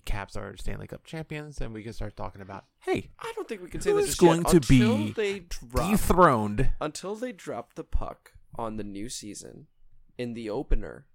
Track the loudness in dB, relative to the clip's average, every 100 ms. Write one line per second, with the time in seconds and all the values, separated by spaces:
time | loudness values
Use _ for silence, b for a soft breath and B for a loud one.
0 | -4 -4 -4 -8 -10 -8 -6 -6 -10 -16
1 | -12 -12 -10 -10 -8 -8 -6 -8 -10 -8
2 | -8 -8 -12 -12 -14 -16 -16 _ -4 -2
3 | -4 -12 -12 -10 -10 -12 -10 -4 0 2
4 | 0 6 6 6 4 4 8 6 6 2
5 | -2 -2 -4 -4 -8 -10 -4 -2 2 2
6 | 4 8 8 6 2 2 4 4 -2 -8
7 | -10 -8 -10 -10 -12 -12 -12 -14 -4 -2
8 | -2 -8 _ -20 -16 -8 -8 -6 -8 -10
9 | -10 -12 -12 -14 -16 -18 -20 _ -20 -20
10 | -16 -10 -8 -8 -6 -6 0 0 0 -12
11 | -20